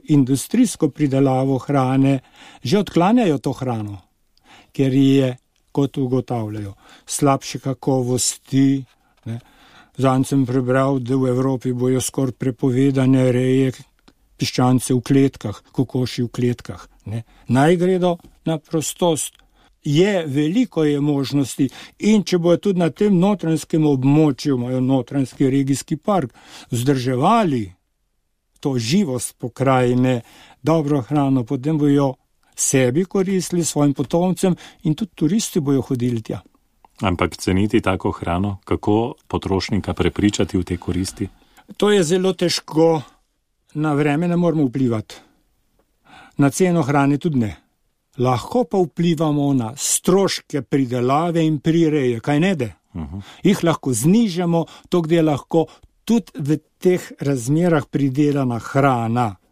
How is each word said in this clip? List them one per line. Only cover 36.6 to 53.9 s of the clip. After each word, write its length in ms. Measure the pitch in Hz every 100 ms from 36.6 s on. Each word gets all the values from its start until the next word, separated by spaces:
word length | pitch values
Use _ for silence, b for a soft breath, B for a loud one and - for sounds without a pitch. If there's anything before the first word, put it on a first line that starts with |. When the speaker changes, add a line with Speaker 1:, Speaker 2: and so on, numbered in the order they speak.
| _ _ _ -
Speaker 2:
Ampak 360 | 98 87 82 -
ceniti 440 | - 92 104 113
tako 300 | 98 92 104
hrano, 480 | - - 87 101 95
kako 500 | - 90 - 107 120 - -
potrošnika 640 | - - 95 - 101 -
prepričati 640 | 90 90 - 104 - 95 98
v 60 |
te 120 | 90 87
koristi? 520 | - 87 95 - 98 - b b b -
Speaker 1:
To 140 | 202
je 120 | 208
zelo 300 | 156 185 185
težko. 720 | 180 170 - - 151 165 160 - _ _ _ _ _ _
Na 180 | 151 156
vreme 340 | 143 151 143 175
ne 80 | 175
moremo 280 | 175 156 139
vplivati. 480 | 135 127 113 - - - _ _ _ _ _ _ _ _ B B B
Na 140 | 143
ceno 320 | - 190 170
hrane 360 | 131 147 139 143
tudi 200 | 175 139
ne. 180 | 107 - _ _ _ _ _ -
Lahko 460 | 127 123 - 247
pa 140 | 240 202
vplivamo 760 | 175 - 170 156 156 147 143
na 180 | 135 110 -
stroške 840 | - - - 185 185 - - 143
pridelave 800 | 139 143 127 123 123 143 175 165 160
in 140 | 151
prireje, 600 | 160 165 160 151 127 113
kaj 200 | 143 147
ne 140 | 185
de? 180 | 175 110 - _ 92
Speaker 2:
Mhm. 220 | 73 95 B B
Speaker 1:
Jih 220 | 175 196
lahko 280 | 170 143 139